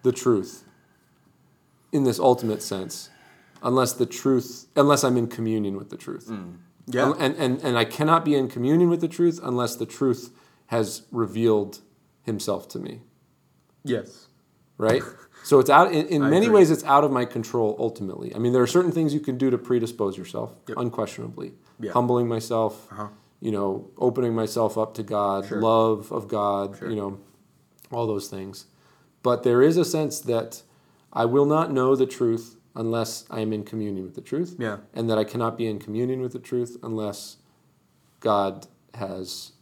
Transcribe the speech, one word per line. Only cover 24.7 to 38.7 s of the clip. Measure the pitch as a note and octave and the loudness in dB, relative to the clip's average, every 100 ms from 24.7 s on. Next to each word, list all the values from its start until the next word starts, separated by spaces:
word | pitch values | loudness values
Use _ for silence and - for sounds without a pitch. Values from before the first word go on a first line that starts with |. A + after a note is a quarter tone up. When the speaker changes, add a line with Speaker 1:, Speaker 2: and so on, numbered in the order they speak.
| A2 | 0
Speaker 1:
up | G#2+ - | -4 -6
to | |
God, | G#2 G#2+ G2+ G2 G2 | -6 -2 0 -2 -4
Speaker 2:
Sure. | G#2+ | 0
Speaker 1:
love | A2 A2+ A2+ G#2+ G2+ | 2 4 4 0 -4
of | - G2+ | -10 -6
God, | A2 G#2 G2+ G2 G2 | -2 -2 -2 -4 -8
Speaker 2:
Sure. | F#2+ | -8
Speaker 1:
you | G#2+ | -6
know, | G2 G2+ - _ _ _ _ _ _ | -6 -10 -18 _ _ _ _ _ _
all | A#2+ A#2 | -4 -2
those | G#2 - | -2 -6
things. | G2 F#2+ F#2+ - _ _ _ _ _ | -12 -12 -14 -20 _ _ _ _ _
But | B2+ A#2+ | 0 2
there | B2 A#2+ | 4 6
is | C#3+ E3 | 6 6
a | E3 | 2
sense | D#3+ D3+ - | 0 -2 -4
that | - A#2 - - _ _ _ _ _ | -2 -2 -2 -12 _ _ _ _ _
I | - A#2 | -2 2
will | C3+ C#3+ | 4 4
not | D#3 E3 | 2 0
know | C3+ B2+ C3+ | 0 2 2
the | C3 | 2
truth | - A#2+ A2+ A2+ - _ - | 0 0 0 -6 -20 _ -6
unless | A2+ A2+ A2+ - - | -4 -2 -4 -8 -10
I | A#2 | -6
am | A2 | -4
in | G#2+ | -4
communion | G#2 A2 G#2 F#2+ F#2 | -6 -8 -6 -6 -10
with | - | -14
the | |
truth. | - C#3 F3 F3 | -6 -6 -4 -6
Speaker 2:
Yeah. | A2+ G#2 - - | -8 -8 -12 -6
Speaker 1:
And | A#2 | -2
that | G#2+ | 0
I | G#2 | 0
cannot | B2 A#2 A#2 | -2 -4 -2
be | A2+ | -6
in | G2+ | -6
communion | - G#2+ B2+ C3 | -8 -4 -4 -4
with | B2+ | -6
the | B2 | -10
truth | - B2 A#2+ B2 | -6 -4 -4 -10
unless | A#2 A2 G#2+ G2+ - - _ _ _ _ _ _ _ _ | -8 -6 -6 -8 -16 -20 _ _ _ _ _ _ _ _
God | A2+ G#2 G2 F#2+ - | 0 2 0 -6 -18